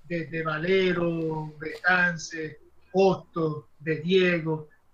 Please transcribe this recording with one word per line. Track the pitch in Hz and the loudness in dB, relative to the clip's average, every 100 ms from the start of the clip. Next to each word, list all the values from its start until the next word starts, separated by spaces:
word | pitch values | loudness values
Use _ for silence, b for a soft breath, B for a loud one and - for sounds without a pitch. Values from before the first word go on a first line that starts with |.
| 143 | -8
desde | 170 147 160 | -6 -4 -6
Valero, | 160 156 175 190 185 175 170 165 160 156 151 151 | -4 -2 2 4 4 2 0 0 -2 -4 -8 -10
Betance, | 156 - 180 180 175 165 - 160 156 - - _ _ | -12 -4 0 2 2 -2 -8 -10 -10 -12 -20 _ _
Hostos, | 185 190 185 - 170 156 147 - - | 4 4 4 -4 -4 -2 -4 -12 -10
De | 151 156 | -6 -4
Diego, | 170 190 180 170 160 156 - b _ | 2 4 4 2 -2 -4 -8 b _